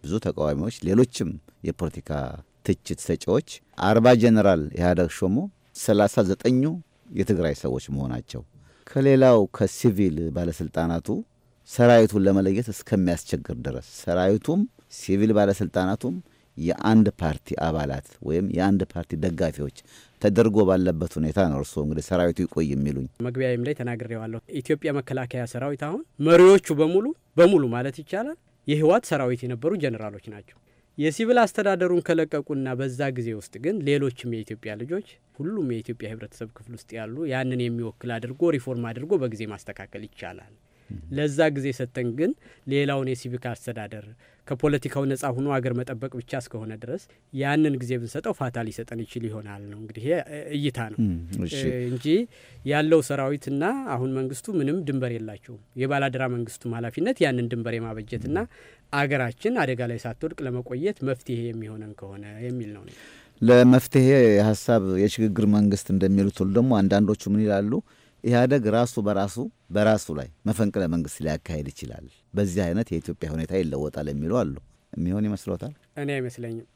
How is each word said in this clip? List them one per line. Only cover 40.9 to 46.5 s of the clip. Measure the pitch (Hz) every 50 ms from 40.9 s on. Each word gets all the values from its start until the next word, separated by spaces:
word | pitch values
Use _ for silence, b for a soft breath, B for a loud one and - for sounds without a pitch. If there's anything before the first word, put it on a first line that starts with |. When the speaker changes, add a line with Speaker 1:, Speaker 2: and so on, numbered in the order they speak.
| 101 95 - -
Speaker 2:
ለዛ | 135 139 147 151 139 147 165 156
ጊዜ | 147 139 131 139
ሰጠን | 131 - 127 127 _ 135 123 120
ግን | 113 131 160 208 311 _ b b b b b
ሌላውን | 135 139 139 143 139 139 139 135
የሲቪክ | 131 127 123 - 123 123 120 -
አስተዳደር | 123 117 - - - 117 113 107 104 110 107 - 107 113 b b b b b b
ከፖለቲካው | - 143 123 - 151 147 139 - 139 - 139 139
ነጻ | 135 139 131 - 139
ሆኖ | 123 123 139 143
አገር | 139 131 120 131 123
መጠበቅ | 120 123 - 135 113 123 131
ብቻ | - 127 117 _ -
እስከሆነ | 135 123 -